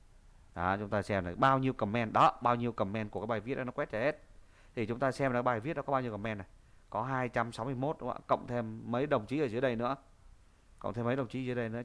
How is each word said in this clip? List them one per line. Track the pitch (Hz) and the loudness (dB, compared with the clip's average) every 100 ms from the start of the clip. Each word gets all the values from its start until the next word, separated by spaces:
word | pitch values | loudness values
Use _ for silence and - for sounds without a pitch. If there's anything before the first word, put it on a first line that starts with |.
| - - - - - | -20 -20 -20 -20 -12
Đó, | 85 90 101 | -2 0 0
chúng | 104 | 0
ta | 104 | -2
xem | 95 101 | 0 0
này, | 87 | 0
bao | 87 135 135 | 2 4 4
nhiêu | 131 | 2
comment. | 123 107 120 110 | 0 0 0 2
Đó, | 104 156 - | 4 4 4
bao | 120 | 2
nhiêu | 120 120 | 2 0
comment | 110 98 110 104 | 0 -2 -2 -4
của | 95 | -4
cái | 107 | -2
bài | 110 | -4
viết | 110 | -2
đó | 131 | -4
nó | 123 | -4
quét | 143 147 | -4 -4
ra | 107 | 0
hết. | 135 - - - - - - | 0 -2 -8 -20 -20 -20 -10
Thì | - 107 | -4 -2
chúng | 117 | 0
ta | 135 | 0
xem | 123 135 | 2 2
là | 123 | 2
bài | 123 117 | 2 2
viết | 123 | 0
đó | 151 | -4
có | 135 | 0
bao | 135 | 0
nhiêu | 123 | 0
comment | 104 113 104 | -4 -4 -4
này. | 90 - - - - | -8 -16 -20 -20 -6
Có | 101 | -2
hai | 123 131 123 | 0 0 0
trăm | 120 117 | 0 -2
sáu | 113 123 | -2 -4
mươi | |
mốt, | 123 139 156 | -2 -2 -2
đúng | 123 | -6
không | - | -4
ạ? | - | 2
Cộng | 117 - | 0 2
thêm | 120 110 110 113 | -2 -2 -6 -2
mấy | 120 147 | 0 2
đồng | 135 107 | 2 2
chí | 139 | 0
ở | 135 | 0
dưới | 113 | 2
đây | 131 117 | 2 2
nữa. | 120 139 - - - - - - - - | 0 -2 -8 -20 -20 -20 -20 -20 -20 -8
Cộng | 101 | -6
thêm | 107 | -2
mấy | 117 135 | 0 0
đồng | 117 | -2
chí | 131 | -4
dưới | 127 | -4
đây | 123 113 | -2 -2
nữa, | 117 | -4